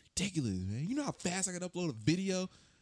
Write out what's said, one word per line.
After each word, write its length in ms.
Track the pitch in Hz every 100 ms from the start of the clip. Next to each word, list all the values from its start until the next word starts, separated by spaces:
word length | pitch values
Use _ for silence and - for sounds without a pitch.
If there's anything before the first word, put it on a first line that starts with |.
| - -
ridiculous, 360 | 196 170 123
man. 320 | 92 92 107 160
You 80 | 277
know 80 |
how 80 | 277
fast 360 | - 190 185 190
I 40 |
can 100 | 180 180
upload 220 | 175 175
a 40 |
video 540 | 113 107 175 190 185 185 - - -